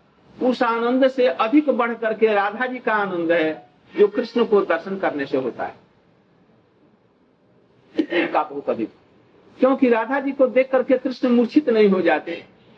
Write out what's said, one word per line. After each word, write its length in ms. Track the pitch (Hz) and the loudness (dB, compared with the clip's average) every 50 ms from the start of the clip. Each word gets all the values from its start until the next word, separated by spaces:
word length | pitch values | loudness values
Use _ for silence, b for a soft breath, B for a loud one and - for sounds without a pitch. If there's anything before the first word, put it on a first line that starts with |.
| _ _ _ _ _ _ - | _ _ _ _ _ _ -10
उस 260 | - 226 254 233 - | -4 -2 -2 0 0
आनंद 440 | 247 233 226 233 233 233 254 262 269 254 | 0 0 0 0 0 0 2 2 2 2
से 180 | 262 262 247 | 2 2 0
अधिक 440 | 247 - - 220 220 277 302 302 277 | 0 0 -2 0 2 2 2 2 2
बढ़ 240 | 240 220 240 233 233 | 0 0 -2 -2 -4
करके 380 | 220 226 214 220 208 226 220 208 | -4 -4 -4 0 0 0 2 2
राधा 320 | 202 196 208 202 226 254 | 0 0 -2 -4 -4 -6
जी 120 | 254 254 247 | -6 -6 -6
का 160 | - 233 214 | -4 -2 -2
आनंद 380 | 208 202 190 185 170 165 160 | 0 -2 -2 -4 -4 -2 0
है 380 | 170 165 156 156 156 - - _ _ _ _ _ - | 0 0 0 -2 -4 -6 -12 _ _ _ _ _ 2
जो 120 | 160 208 202 | 2 2 2
कृष्ण 360 | - 254 247 - - 233 226 | 2 -2 -6 -2 -2 -2 0
को 160 | 190 208 196 | 2 2 2
दर्शन 360 | 175 - 165 160 - 196 196 190 | 2 2 -2 -4 -4 -6 -6 -4
करने 280 | 175 160 147 147 139 | -4 -4 -2 -4 -4
से 100 | 131 143 | -4 -2
होता 280 | 131 131 117 - - - | -2 -2 -4 -6 -8 -10
है, 100 | - - - _ _ _ _ _ _ _ _ _ _ _ _ _ _ _ _ _ _ _ _ _ _ _ _ _ _ _ _ _ _ _ _ _ _ _ _ _ _ _ _ _ _ - | -10 -12 -16 _ _ _ _ _ _ _ _ _ _ _ _ _ _ _ _ _ _ _ _ _ _ _ _ _ _ _ _ _ _ _ _ _ _ _ _ _ _ _ _ _ _ -6
उनका 480 | - - - 170 175 - - - 156 | -6 -6 -4 -2 -4 -2 -2 -2 -4
बहुत 280 | 151 - 143 143 - 131 | -4 -4 -8 -8 -6 -4
अधिक। 200 | 117 110 110 104 - _ _ _ _ _ _ _ _ _ _ _ _ - | -4 -4 -6 -8 -10 _ _ _ _ _ _ _ _ _ _ _ _ 0
क्योंकि 300 | 247 262 277 - 269 247 | 0 0 2 2 2 2
राधा 320 | 233 220 226 220 269 285 | 2 0 0 -2 -4 -4
जी 120 | 262 277 | -4 -4
को 140 | 269 - 262 247 | 0 0 0 2
देख 220 | 208 254 262 262 | 2 0 0 2
करके 280 | 262 254 240 - 262 254 | 0 0 2 2 0 0
कृष्ण 300 | - 302 247 - - 247 | 0 -4 -6 -4 0 2
मूर्छित 400 | 240 240 240 220 - 302 302 - | 2 2 2 2 0 0 2 2
नहीं 200 | 226 220 214 202 | 4 4 4 4
हो 120 | 196 185 | 4 2
जाते 420 | 165 160 156 151 - 170 170 - - - _ _ _ _ - | 2 2 0 0 -2 -6 -10 -12 -14 -18 _ _ _ _ -18